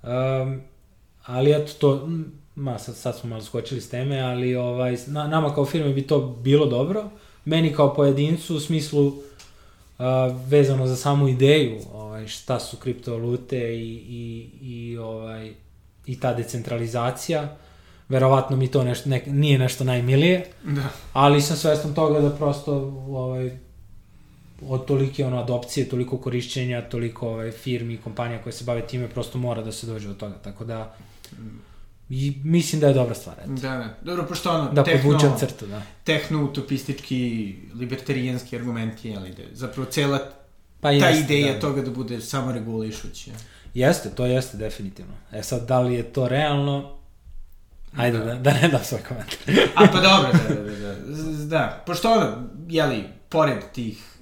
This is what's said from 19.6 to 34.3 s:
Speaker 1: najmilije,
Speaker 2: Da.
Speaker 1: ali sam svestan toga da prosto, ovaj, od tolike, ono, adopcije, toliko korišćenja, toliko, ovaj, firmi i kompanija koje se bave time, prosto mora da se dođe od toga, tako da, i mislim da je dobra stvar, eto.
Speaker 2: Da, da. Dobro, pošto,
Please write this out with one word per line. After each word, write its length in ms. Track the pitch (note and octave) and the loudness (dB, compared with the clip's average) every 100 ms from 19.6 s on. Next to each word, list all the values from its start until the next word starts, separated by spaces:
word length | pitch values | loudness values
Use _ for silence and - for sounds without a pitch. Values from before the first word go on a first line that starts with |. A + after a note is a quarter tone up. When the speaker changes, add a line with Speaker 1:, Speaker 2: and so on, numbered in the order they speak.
| B2+ - | 4 0
Speaker 1:
najmilije, 640 | B2+ B2 A#2+ C3+ E3+ F#3 F3+ - | 0 2 4 4 6 4 0 -14
Speaker 2:
Da. 260 | - C#3 B2+ - - | -4 -4 -4 -8 -6
Speaker 1:
ali 280 | C3 C#3+ D3 | 4 8 8
sam 160 | C#3+ D#3+ | 4 2
svestan 360 | D#3+ D3+ D3+ | 2 2 0
toga 260 | D3 D#3 D3 | 2 4 4
da 100 | C#3+ | 4
prosto, 440 | C#3+ D3+ C#3 - C#3 C#3 C3+ C3+ | 2 0 -2 -2 -2 -2 -8 -8
ovaj, 480 | C3+ B2+ B2+ B2+ B2+ - - - - - - - - - - | -6 -4 -4 -6 -8 -20 -20 -20 -20 -20 -20 -20 -20 -20 -18
od 220 | C3+ C3 B2+ | -6 -6 0
tolike, 400 | C#3 C3+ - C3 | 2 2 0 -2
ono, 120 | B2+ | -2
adopcije, 520 | A#2 B2 A#2+ - B2+ | -2 -2 -2 -4 -2
toliko 280 | B2 B2 B2 | -2 -2 -4
korišćenja, 640 | C3 B2 B2 C3+ B2 A#2+ | -2 -4 -4 -4 -4 -4
toliko, 460 | A#2 A#2+ A#2 A#2 A#2 | -6 -4 -6 -4 -6
ovaj, 220 | A2+ A2+ | -6 -8
firmi 420 | A2 - A#2+ A#2 | -8 -6 -4 -4
i 40 | A#2 | -8
kompanija 440 | - G#2 A#2 A#2 | -10 -6 -6 -6
koje 120 | A#2 | -10
se 100 | A2 | -10
bave 180 | A#2+ A#2 | -4 -4
time, 260 | A2+ B2+ A#2+ | -4 -6 -6
prosto 280 | - A#2 B2+ | -6 -6 -4
mora 240 | B2 A#2 | -4 -4
da 100 | A2 | -6
se 160 | A2 A2+ | -8 -8
dođe 220 | A2 G2+ | -8 -8
od 80 | G2 | -10
toga, 180 | G#2 G2 | -10 -12
tako 300 | G#2 G2+ A2+ | -14 -12 -10
da, 300 | A2+ A2 - - - - - A2+ A2 - - - - - | -8 -10 -14 -20 -20 -20 -18 -16 -18 -20 -20 -20 -20 -10
i 240 | C3 C#3 C3+ | -4 -4 -4
mislim 380 | D3 E3+ E3+ D#3 | 2 2 2 4
da 60 | D3 | 6
je 60 | |
dobra 220 | C3 A#2+ A2+ | 6 2 -2
stvar, 200 | - - | -10 -14
eto. 120 | - | -8
Speaker 2:
Da, 180 | C3 C3 | -6 -4
da. 280 | C3 A2+ - | -6 -8 -10
Dobro, 220 | D3 F3 | -6 -4
pošto, 240 | D#3 | -4